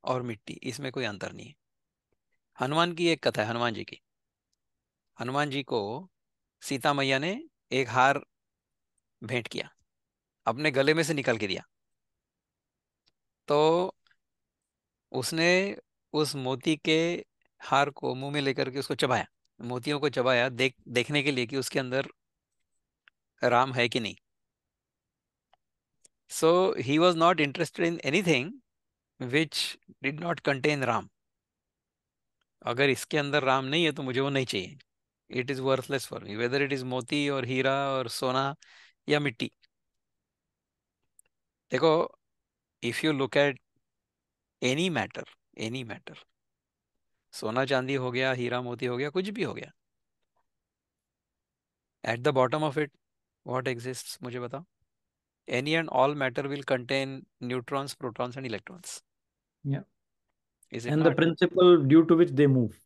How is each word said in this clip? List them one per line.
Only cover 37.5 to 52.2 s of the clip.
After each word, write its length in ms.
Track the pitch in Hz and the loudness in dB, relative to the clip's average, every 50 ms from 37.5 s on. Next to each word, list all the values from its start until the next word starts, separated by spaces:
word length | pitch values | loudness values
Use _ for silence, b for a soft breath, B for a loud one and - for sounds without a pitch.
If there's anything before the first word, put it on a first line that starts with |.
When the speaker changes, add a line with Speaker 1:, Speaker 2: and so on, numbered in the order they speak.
| 131 131 131 135 135 135 139 139 | -2 0 2 2 2 0 0 -2
Speaker 1:
और 160 | 135 131 127 117 | -2 -2 -4 -4
सोना 460 | - - - 127 127 131 135 139 143 _ b b b b b b b b _ - | -6 -4 -2 0 0 0 -2 -2 -4 _ b b b b b b b b _ 0
या 100 | 147 147 | 0 0
मिट्टी। 320 | 147 143 120 _ - - _ _ _ _ _ _ _ _ _ _ _ _ _ _ _ _ _ _ _ _ _ _ _ _ _ _ _ _ _ _ _ _ _ _ _ _ _ _ _ _ _ _ _ _ | 0 -2 -4 _ -8 -8 _ _ _ _ _ _ _ _ _ _ _ _ _ _ _ _ _ _ _ _ _ _ _ _ _ _ _ _ _ _ _ _ _ _ _ _ _ _ _ _ _ _ _ _
देखो, 200 | - 131 147 165 156 165 - - - _ _ _ _ _ _ _ _ _ _ _ _ _ - | -2 2 4 4 4 4 0 -2 -6 _ _ _ _ _ _ _ _ _ _ _ _ _ -6
if 200 | 120 117 - - | -6 -4 -2 0
you 100 | 156 151 | 0 0
look 240 | 135 135 123 - | 0 -2 0 2
at 200 | 147 143 143 135 - _ _ _ _ _ _ _ _ _ _ _ _ _ _ _ _ _ _ _ _ | 2 2 2 0 -4 _ _ _ _ _ _ _ _ _ _ _ _ _ _ _ _ _ _ _ _
any 280 | - 127 127 151 175 190 | -2 0 0 0 0 -2
matter, 340 | 165 127 98 - - - 127 - - _ _ _ _ | -2 -2 -4 -4 -8 -14 -14 -14 -20 _ _ _ _
any 260 | - 110 110 117 131 127 | -8 -8 -8 -6 -8 -10
matter, 320 | 110 101 95 _ - 87 - - _ _ _ _ _ _ _ _ _ _ _ _ _ _ _ _ _ _ _ _ _ - | -10 -12 -14 _ -18 -20 -20 -20 _ _ _ _ _ _ _ _ _ _ _ _ _ _ _ _ _ _ _ _ _ -16
सोना 320 | - - 110 113 127 135 | -10 -8 -4 -2 -2 0
चांदी 300 | 127 139 131 127 131 139 135 127 | 0 0 0 0 0 -4 -2 -4
हो 80 | 127 | -4
गया, 200 | 123 127 131 131 131 | -2 -2 0 0 0
हीरा 280 | 127 123 120 120 123 | -2 -2 -2 -4 -4
मोती 240 | 127 123 120 110 120 | -4 -6 -8 -4 -4
हो 120 | 123 123 | -4 -2
गया, 120 | 120 135 147 | -2 -4 -4
कुछ 200 | - 180 190 208 | -4 -4 -4 -4
भी 140 | 202 240 185 | -6 -6 -6
हो 100 | 123 98 | -6 -6
गया, 180 | - - - _ _ _ _ _ _ _ _ _ _ _ _ _ _ _ _ _ _ _ _ _ _ _ _ _ _ _ _ _ _ _ _ _ _ _ _ _ _ _ _ _ _ _ _ _ _ - | -8 -12 -14 _ _ _ _ _ _ _ _ _ _ _ _ _ _ _ _ _ _ _ _ _ _ _ _ _ _ _ _ _ _ _ _ _ _ _ _ _ _ _ _ _ _ _ _ _ _ -4
at 200 | 110 113 120 | -4 -4 0